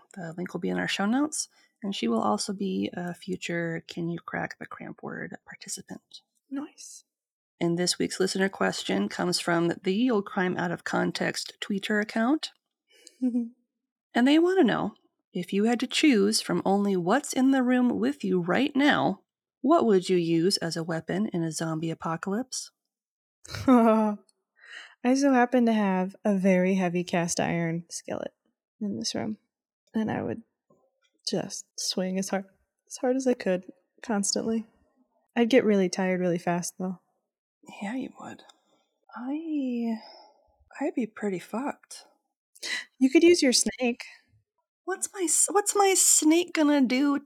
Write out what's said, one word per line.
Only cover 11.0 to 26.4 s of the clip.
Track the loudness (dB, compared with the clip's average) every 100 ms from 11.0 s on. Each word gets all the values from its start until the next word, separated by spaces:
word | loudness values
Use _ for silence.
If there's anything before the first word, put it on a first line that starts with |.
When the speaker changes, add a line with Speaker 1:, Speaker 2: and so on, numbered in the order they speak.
| -2 -2 -4 -6 -10 -12
Speaker 1:
Twitter | -8 -6 -2 -4
account. | -2 -2 0 0 -4 -16 _ _ _ _ -20 -6
Speaker 2:
<laughs> | -4 -2 -6 -10 _ _ _ _ _
Speaker 1:
And | 2 4
they | 6
want | 4 4
to |
know, | 4 2 -2 -8 _ _ _
if | -8 -4
you | 0
had | 2 0
to | -2
choose | 2 4 6 4 2
from | 0 -2
only | 2 2 2 0
what's | 2 0 0
in | 2 4
the | 4
room | 2 2 2 2
with | -2 -2
you | 0 0
right | 2 2 2 2
now, | 2 4 0 -2 _ _ _ _
what | 2 4 6
would | 4 4
you | 2
use | 2 2 2 0
as | -2 -4
a |
weapon | -4 -6 -4 -4 -2
in | -2
a | -4
zombie | -4 -4 -4 -4
apocalypse? | -6 -6 -6 -4 -6 -6 -10 -12 _ _ _ _
Speaker 2:
<laughs> | _ _ _ -14 -2 4
I | 6 6 4 2 -2 _ _ _ _ -20 -20 -20 _ 0 4
so | 4
happen | 4 4 4 4
to |
have | 4 2 0 -2 -2
a | 0
very | 2